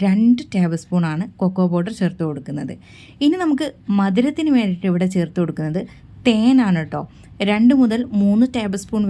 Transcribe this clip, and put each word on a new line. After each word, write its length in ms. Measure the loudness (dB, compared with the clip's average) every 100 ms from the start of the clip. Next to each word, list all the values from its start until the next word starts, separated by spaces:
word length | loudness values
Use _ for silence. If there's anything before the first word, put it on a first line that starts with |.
രണ്ട് 380 | 0 4 4 2 0
ടേബിൾ 240 | -2 0 -2
സ്പൂണാണ് 420 | -4 -2 -2 -4 -8 -4
കൊക്കോ 300 | -2 0 0
പൗഡർ 200 | 0 -4 -4
ചേർത്ത് 220 | -4 -2 -6
കൊടുക്കുന്നത്. 460 | -6 -8 -8 -10 -12 -20 -20 -20 -2
ഇനി 160 | 0 0
നമുക്ക് 260 | 0 -2 -4 -8 -2 0
മധുരത്തിന് 540 | 2 2 0 0 0 2
വേണ്ടിയിട്ട് 320 | 0 -2 -2
ഇവിടെ 160 | 0 0 0
ചേർത്ത് 220 | -2 -2
കൊടുക്കുന്നത് 400 | -4 -4 -6 -6 -8 -14 -20 -4 0
തേനാണ് 540 | 2 4 4 4 0
കേട്ടോ. 200 | -2 -8 -10 -16 -16 -4 0
രണ്ട് 220 | 4 4
മുതൽ 260 | 6 4 0 -2 0
മൂന്ന് 240 | 2 2 2 0
ടേബിൾ 220 | -4 -6
സ്പൂൺ 200 | -4 -4